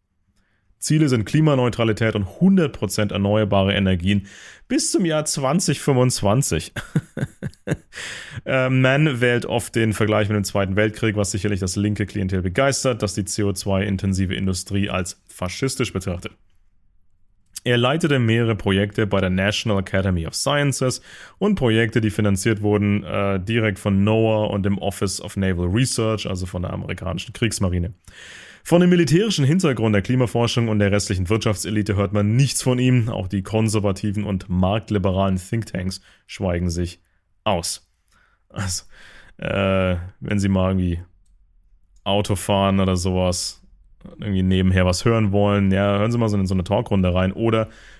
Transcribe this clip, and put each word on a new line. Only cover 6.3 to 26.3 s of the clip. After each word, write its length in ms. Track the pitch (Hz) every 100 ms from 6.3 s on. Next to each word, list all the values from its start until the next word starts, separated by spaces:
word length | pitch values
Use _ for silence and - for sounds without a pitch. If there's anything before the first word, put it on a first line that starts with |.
| 120 - 80 - -
<laughs> 40 | - - - - - - - - - - _ - - - - 139 -
Äh, 240 | 131 131
Mann 500 | 131 131 139 156 120
wählt 260 | 123 120 -
oft 300 | 117 - 117
den 160 | 113
Vergleich 380 | 101 107 107 104
mit 80 | 107
dem 80 | 98
Zweiten 320 | 101 95 98
Weltkrieg, 400 | 107 - 113 104
was 140 | 98
sicherlich 280 | 104 104 98
das 160 | 92 101
linke 300 | 104 104 98
Klientel 360 | 101 95 95
begeistert, 600 | 92 110 139 127 131 113
das 100 | 104
die 120 | - 95
C 180 | -
O 80 | 101
zwei 320 | 98 101 95
intensive 500 | 101 98 98 95 92
Industrie 560 | - 95 92 - 98 101
als 320 | - 90 - -
faschistisch 640 | - 90 - 131 - 117
betrachtet. 400 | 95 92 87 - - _ _ _ _ _ _ _ _ _ _ _ - 127
Er 120 | 123
leitete 400 | 123 165 165 135
mehrere 360 | 113 117 117 101
Projekte 500 | 101 95 101 - 101
bei 140 | 98
der 100 | 92
National 520 | 92 98 - 113 98
Academy 440 | 95 95 95 87 82
of 80 |
Sciences 680 | - 135 147 143 - 127 - - - - -
und 180 | 208 196
Projekte, 440 | 123 110 113 120
die 100 | 110
finanziert 520 | 107 104 95 117 104
wurden, 420 | 104 104 104 101
äh, 360 | - 104 98 95
direkt 360 | 98 117 107 95
von 260 | 104 98 104
noaa 400 | 110 110 107 107
und 180 | 101
dem 140 | 98 101
Office 420 | 95 - 98 -
of 160 | 95 98
Naval 320 | 95 87 87
Research, 580 | 107 131 - 110 104
also 200 | -